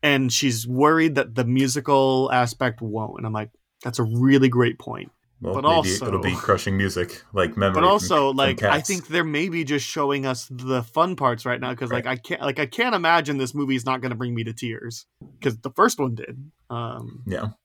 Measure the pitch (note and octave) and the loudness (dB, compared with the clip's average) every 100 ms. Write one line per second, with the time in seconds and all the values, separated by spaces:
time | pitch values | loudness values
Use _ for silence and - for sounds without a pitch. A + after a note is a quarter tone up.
0 | D3+ C#3 C3 - C#3 A2+ A#2 B2 D3 D#3+ | 4 2 2 2 0 -2 -4 2 4 6
1 | D#3+ C#3 A#2+ A2+ A#2+ B2+ C3+ C3 C3+ C#3 | 2 2 -2 0 0 2 2 0 2 4
2 | C3+ C3 C3 B2+ A#2+ - B2+ A2+ A2+ G#2+ | 6 4 4 2 0 0 -4 -2 -6 -6
3 | A2 - A2 G#2+ G#2+ _ _ _ B2 A#2+ | -6 -8 -6 -6 -8 _ _ _ -8 -2
4 | A#2 A#2 C3 C#3 C3 A#2+ A#2+ - - A#2 | 0 4 6 8 6 4 2 0 -10 -10
5 | - _ _ _ - F#2+ C#3+ E3 - F#3 | -12 _ _ _ -6 0 4 4 2 -2
6 | B2 F#2+ F#2 F2+ - F#2+ - F#2+ G2 F2+ | -2 -2 -2 -2 0 0 2 0 0 -2
7 | F2 - - G2+ F2 F2 G2 F#2 F3 G#3 | -4 -8 -6 -2 0 2 0 4 4 4
8 | F#3 D#3+ C#3 C3+ C#3 B2+ G#2 D3 D3 F#3 | 2 2 2 2 2 2 2 0 0 -6
9 | - E3 E3 D3 F#3 E3+ C#3+ D3 - - | -4 -2 -2 -2 -2 -2 -2 -2 -2 -2
10 | C#3+ C#3 C3+ B2+ - B2 B2+ B2+ A#2 - | -2 0 -2 -6 -8 -10 -2 -2 -2 0
11 | F3 F3+ C3+ A#2 B2+ B2 B2+ B2 B2 B2 | 0 2 0 0 -4 -4 -4 -6 -4 -4
12 | A#2+ B2+ - E3+ C#3+ C3+ C#3+ - B3 G#3 | -4 -6 -6 -6 -4 -4 -4 -2 -2 2
13 | E3 E3+ D3 C#3 C3 D3 C#3 C3 A#2+ B2+ | 4 4 2 -2 -4 -4 -2 -2 -2 -4
14 | B2+ A#2 B2 A#2+ A2+ A2+ B2 A2 A#2 A#2 | -4 -6 -4 -4 -6 -6 -8 -8 -10 -14
15 | - _ - - C#3 A2 C3+ C#3+ A3 - | -18 _ -20 -4 -4 -4 -8 2 2 2
16 | C3+ A#2 - B2+ C#3+ _ _ A#2+ A#2 B2 | -2 -2 -10 -14 -18 _ _ -8 -8 -10
17 | A#2 A#2+ A#2 F#2 A2 - | -14 -12 -8 -6 -6 -10